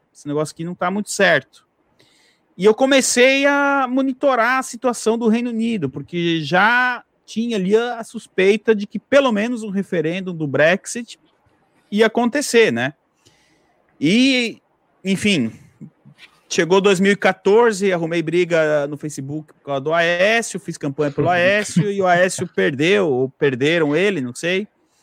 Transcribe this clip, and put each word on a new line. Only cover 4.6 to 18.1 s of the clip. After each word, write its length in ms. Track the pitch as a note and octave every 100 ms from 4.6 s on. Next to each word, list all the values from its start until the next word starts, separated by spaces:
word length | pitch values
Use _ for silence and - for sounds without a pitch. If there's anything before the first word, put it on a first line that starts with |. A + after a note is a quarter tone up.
a 20 |
situação 560 | B3+ A#3 B3+ A#3+ - A#3
do 80 | A3+
Reino 240 | A3+ A#3+
Unido, 400 | A3+ A3+ A3+ C#3
porque 540 | D3 C#3+ F3 E3+ E3
já 580 | D3 F3+ G#3 A#3+ B3 A#3+ - _ -
tinha 300 | - A#3 A3
ali 200 | F#3 G#3+
a, 220 | A#3+ A#3
a 60 |
suspeita 680 | A3+ A3+ - - F#3+ G#3+ -
de 140 | A3 G3+
que 140 | G3+
pelo 320 | - C#4 C4+
menos 320 | G#3 A3+ B3
um 60 | G#3+
referendo 640 | G3 F#3+ F3+ D#3 F3+ F#3
do 140 | E3+ D#3
Brexit 720 | C3+ D#3 F#3+ - A#3+ A#3+ - _ _ _ _ _ _ _
ia 160 | G#3 A3
acontecer, 640 | A3 A#3+ C#4+ C#4+ A#3 A3
né? 220 | A#2 B2+ - _ _ _ _ _ _ _ _ _ -
E, 560 | C#3+ A3 C4 B3+ A#3 C3 _ _ _ _
enfim, 480 | F#3+ G3 G#3 F3+ A2+ - - - - _ - - - _ -
chegou 320 | - E3 F#3+
dois 180 | G3 F#3
mil 140 | G3
e 40 | G3+
quatorze, 760 | G3 F#3 - G#3 A#3+ G3 G3+
arrumei 280 | F3 E3